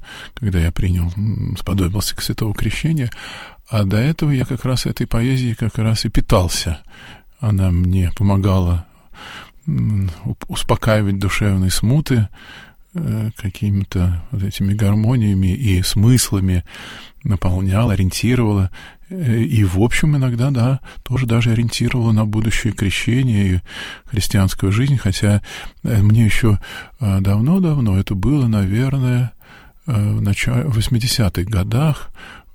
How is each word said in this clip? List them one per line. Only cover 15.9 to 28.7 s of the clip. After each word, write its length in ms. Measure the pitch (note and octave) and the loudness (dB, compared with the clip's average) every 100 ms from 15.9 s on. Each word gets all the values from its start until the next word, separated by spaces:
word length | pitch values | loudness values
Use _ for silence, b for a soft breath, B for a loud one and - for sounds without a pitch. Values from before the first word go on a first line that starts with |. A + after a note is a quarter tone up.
| G#2 A2 B2+ - G2+ F#2+ F2+ - B B B B B | 2 4 4 2 0 0 0 -2 B B B B B
наполняла, 720 | - F#2+ F2+ F2+ F#2+ F#2+ A#2+ | -4 -2 0 0 0 2 2
ориентировала. 760 | F#2+ F#2 - A2 B2 A2 G#2 F#2 B B B - | 2 0 0 0 2 2 2 0 B B B -12
Э, 300 | F#3 C3+ A2+ | -4 0 0
и, 240 | C#3 A#2+ | 2 2
в 160 | G2 F#2 | 2 2
общем, 360 | A#2 - D#3 C#3+ | 2 2 2 2
иногда, 340 | C3 A#2 C3+ | 0 0 0
да, 300 | C3 A#2+ C3+ B B | 2 0 0 B B
тоже 220 | - B2+ A#2+ | -4 -2 0
даже 260 | A#2 A#2 | 2 2
ориентировала 600 | A2+ A#2 - A#2+ B2+ A#2 | 2 0 0 -2 0 2
на 140 | A2 A2 | 2 2
будущее 480 | G#2+ G#2+ - A2 | 0 0 0 -2
крещение 800 | - G2+ - - B2 C3 G#2 G2 | -2 -2 -2 0 0 2 2 2
и 60 | F2+ - B B B | 0 -2 B B B
христианскую 640 | B G#2+ - G#2 F#2+ - G2 | B -4 0 2 2 0 0
жизнь, 280 | G#2 C3+ C3 | 2 2 2
хотя, 420 | G2+ - G#2 G#2 B B B B | 0 0 2 2 B B B B
э, 200 | - A2 | -2 2
мне 240 | G#2 A2 A2 | 4 4 4
ещё, 320 | - A2+ G2+ B B B - | 4 4 0 B B B -6
э, 200 | G2+ G2 | -2 0
давно-давно, 800 | G2 G2+ B2 F#3+ F3 D3 A2+ F#2+ | 2 2 2 2 2 2 2 2
это 160 | G2+ | 0
было, 320 | G2+ G#2+ D3 A#2+ | 0 2 2 2
наверное, 840 | G#2+ F#2+ | 2 2